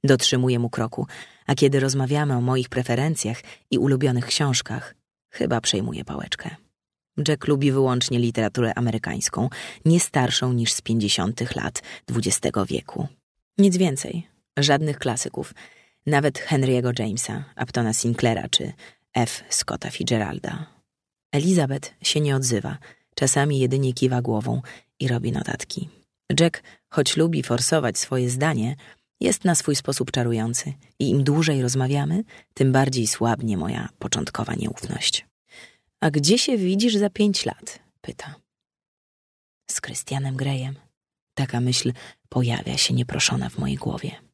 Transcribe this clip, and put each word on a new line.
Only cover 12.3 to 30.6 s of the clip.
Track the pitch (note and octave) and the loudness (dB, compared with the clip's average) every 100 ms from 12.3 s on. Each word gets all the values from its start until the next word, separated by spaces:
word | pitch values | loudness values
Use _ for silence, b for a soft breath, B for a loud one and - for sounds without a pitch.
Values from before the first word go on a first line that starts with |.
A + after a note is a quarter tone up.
| - - - F#2+ | 0 0 0 -2
wieku. | - - - - - _ _ _ - | -4 -6 -8 -8 -10 _ _ _ 4
Nic | G3 F3+ | 4 6
więcej, | F#3 C3+ - E3+ - _ _ - | 2 0 -4 -8 -10 _ _ 0
żadnych | C#3+ C#3+ D#3 C3 | 2 4 2 -2
klasyków, | C3 A#2+ - - - - B B B B - | -2 -2 -4 -8 -10 -14 B B B B 0
nawet | C#3+ D3 - | 2 2 -2
Henry'ego | - D3 C3 B2+ A#2+ A#2+ | -2 0 2 2 0 -2
Jamesa, | G#2+ A2+ - B2+ C#3+ - | -4 -4 -6 -8 -10 -8
Uptona | B2 B2 A2+ | -4 -2 0
Sinclaira | A2 A#2 A#2 A#2+ A2 - | 0 0 2 2 0 -2
czy | - - - B B _ A#2 | -2 -2 -10 B B _ 0
F. | A#2 - - | 0 -2 -4
Scotta | - - - - | -4 -4 -6 -8
Fitzgeralda. | - - A2+ G2 - - - D#3 _ _ _ _ _ _ | -6 -2 0 0 -4 -8 -8 -12 _ _ _ _ _ _
Elizabeth | C#3+ E3 F3+ C#3 C3+ - _ | 0 4 4 2 -2 -8 _
się | - D3+ | -2 0
nie | D3 C3+ | 2 0
odzywa, | B2+ A2 - C#3 B B B - | 0 -2 -2 -10 B B B -2
czasami | C3+ D3 D3 C#3 | 0 2 2 2
jedynie | B2+ C3+ C3 | 2 2 0
kiwa | B2+ C3 B2 | 2 2 2
głową | A#2+ A2 A#2+ B2 B B B _ | 0 -2 -2 -4 B B B _
i | C3 | -2
robi | A#2+ A#2+ | 0 -2
notatki. | C3 - - - - - - _ _ _ B2+ | -4 -4 -8 -8 -10 -10 -14 _ _ _ 2
Jack, | E3+ - B B _ | 2 2 B B _
choć | - C3 - | 0 0 2
lubi | E3 D#3 | 2 2
forsować | - A#2+ - D#3+ B2+ - | 0 0 2 2 0 -2
swoje | - C3 B2 | -2 0 0
zdanie, | B2+ D3+ C3+ A2+ C#3 B B _ _ | 0 0 0 -2 -6 B B _ _
jest | F3+ - F#3 | 0 2 2
na | E3+ | 2
swój | - C#3 | 2 -2
sposób | - C#3 B2 | -2 -4 -2
czarujący | - A#2+ A2+ A2+ A#2+ | 0 0 0 -2 -4